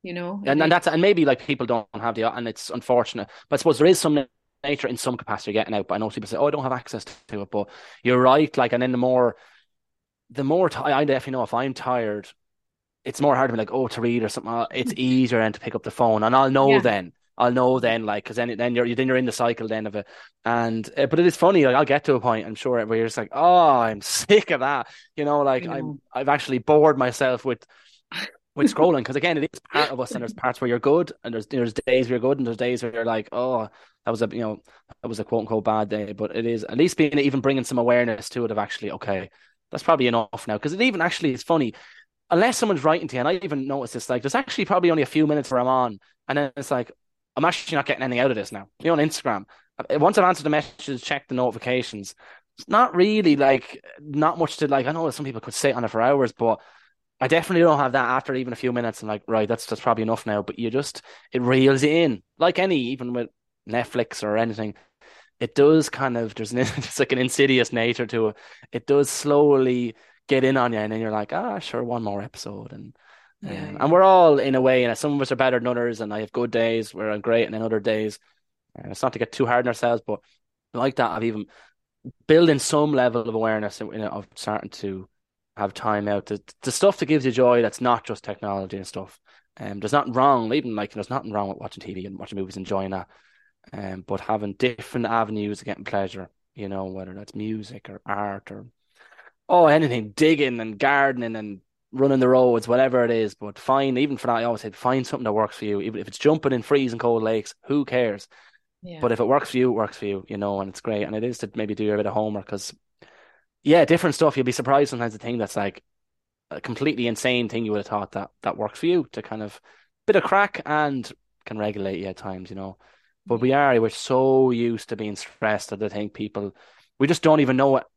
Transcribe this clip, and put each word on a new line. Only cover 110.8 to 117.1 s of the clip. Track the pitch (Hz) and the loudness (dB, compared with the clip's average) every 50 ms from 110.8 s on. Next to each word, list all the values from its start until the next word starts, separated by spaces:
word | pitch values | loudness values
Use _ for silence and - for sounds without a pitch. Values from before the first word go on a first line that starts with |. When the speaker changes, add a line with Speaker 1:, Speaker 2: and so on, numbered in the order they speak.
Speaker 2:
great. | _ 117 107 104 104 | _ -6 -4 -4 -4
And | 76 107 | -4 -4
it | 110 113 | -6 -6
is | 123 120 - | -6 -6 -8
to | - 104 - | -10 -10 -6
maybe | 113 107 104 104 | -8 -6 -6 -6
do | 104 110 104 | -4 -2 -2
a | 107 | -2
bit | 104 101 | -2 -2
of | 101 - | -2 -2
homework | 107 107 107 104 101 95 | -2 -2 -2 -6 -8 -8
'cause, | - 107 98 - - - _ _ _ _ _ - _ _ _ _ _ _ _ _ _ _ _ | -10 -10 -10 -10 -14 -18 _ _ _ _ _ -20 _ _ _ _ _ _ _ _ _ _ _
yeah, | _ 143 156 175 147 | _ 4 6 6 6
different | - 165 165 - 165 139 | 6 4 2 2 0 2
stuff. | - 165 151 - | 2 2 2 2
You'll | 135 127 | 0 -2
be | 127 | -2
surprised | 123 - 123 135 139 139 147 143 | -2 -4 0 2 2 2 2 0
sometimes | 135 117 120 113 107 | -2 -6 -6 -6 -6
the | 107 | -8
thing | - 117 123 117 | -10 -8 -6 -4
that's, | 107 - - | -6 -4 -4
like, | 110 101 98 - - _ _ _ _ _ _ _ _ _ _ _ _ _ _ | -6 -6 -6 -8 -12 _ _ _ _ _ _ _ _ _ _ _ _ _ _
a | 78 - | -14 -12
completely | - - 117 - 139 156 131 117 120 | -10 -10 -8 -2 -2 -2 -2 -2 -4
insane | 120 | -4